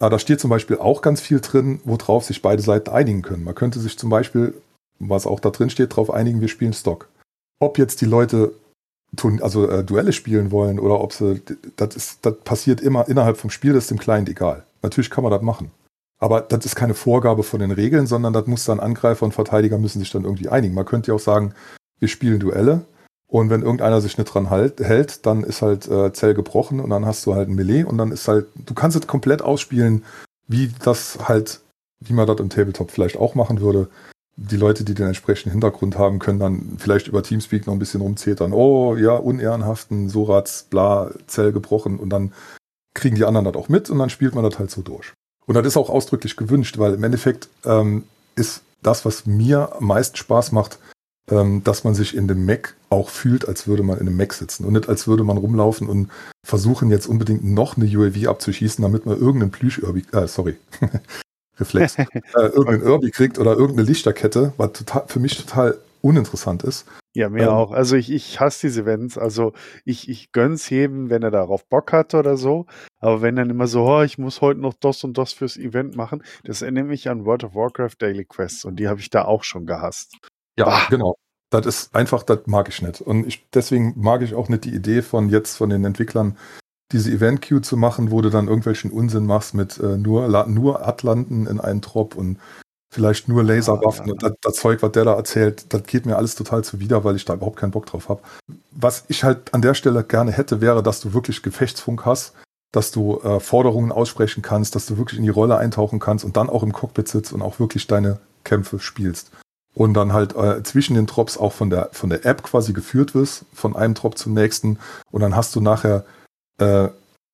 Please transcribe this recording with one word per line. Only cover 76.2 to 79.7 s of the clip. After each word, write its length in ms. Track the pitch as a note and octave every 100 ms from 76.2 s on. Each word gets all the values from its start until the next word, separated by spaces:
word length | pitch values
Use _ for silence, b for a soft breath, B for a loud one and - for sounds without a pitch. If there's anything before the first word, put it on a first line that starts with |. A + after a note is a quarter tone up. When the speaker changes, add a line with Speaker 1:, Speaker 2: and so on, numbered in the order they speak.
| B B
Speaker 2:
das 200 | - G#2+
erinnert 240 | C3 C3 C#3+
mich 220 | C#3+ C#3+
an 160 | A#2 G#2
World 180 | A#2+
of 100 | A2
Warcraft 420 | F#2+ B2 - A#2+ -
Daily 260 | G#2+ G2
Quests 400 | G2 - F2+ -
und 120 | - F#2
die 120 | G#2
habe 100 | G#2
ich 120 | G#2+
da 160 | A2 F#2+
auch 180 | G#2+
schon 220 | - F2+
gehasst. 500 | E2